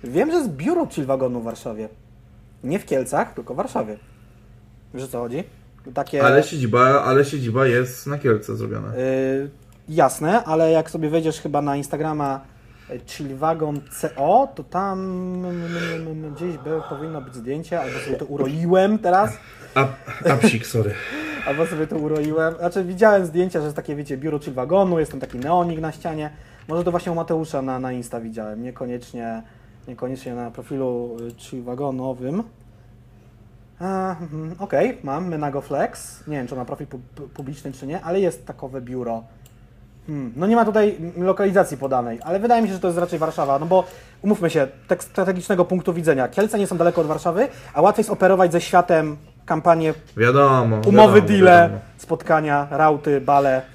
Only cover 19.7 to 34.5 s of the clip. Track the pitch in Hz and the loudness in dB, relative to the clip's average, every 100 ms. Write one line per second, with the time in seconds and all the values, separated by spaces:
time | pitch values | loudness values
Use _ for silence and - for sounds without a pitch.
19.7 | - 131 - - - 175 135 220 113 - | 0 0 -2 -14 -4 0 4 4 2 -2
20.7 | 120 104 98 - 285 311 294 - 143 165 | -2 -2 -4 -8 -10 -10 -8 -6 -2 -2
21.7 | 165 156 156 151 156 151 156 160 165 170 | -2 -4 -2 -2 -2 -2 0 -2 -2 -4
22.7 | 196 180 180 220 202 175 156 180 175 151 | -2 -4 2 4 6 2 -2 -2 -2 -4
23.7 | 147 - 147 147 135 156 151 151 127 127 | -6 -8 -8 -6 -6 -4 -4 -6 -6 0
24.7 | 185 190 170 151 139 127 120 131 180 175 | 2 2 2 -2 -4 -10 -8 0 0 0
25.7 | 160 160 151 170 156 151 151 - - - | -2 -6 -8 -8 -8 -8 -12 -20 -20 -6
26.7 | 165 175 175 175 165 165 160 156 143 131 | -2 0 -2 -2 -6 -2 -2 -2 -4 -4
27.7 | 131 127 127 120 120 113 110 107 107 123 | -6 -6 -8 -8 -10 -10 -10 -10 -10 -12
28.7 | 123 127 120 120 123 117 113 113 - - | -10 -10 -10 -12 -12 -10 -10 -14 -20 -20
29.7 | - - 120 127 131 131 120 120 117 120 | -20 -20 -12 -10 -10 -10 -10 -10 -12 -10
30.7 | 139 131 120 120 117 117 120 - 131 123 | -6 -4 -4 -8 -10 -14 -14 -14 -14 -10
31.7 | 123 143 131 131 127 127 170 226 _ - | -6 -6 -4 -6 -6 -6 -6 -8 _ -20
32.7 | - - - - - - - - - - | -20 -20 -20 -20 -20 -20 -20 -20 -20 -20
33.7 | _ 180 190 190 175 170 156 160 | _ -6 -4 -4 -6 -10 -10 -10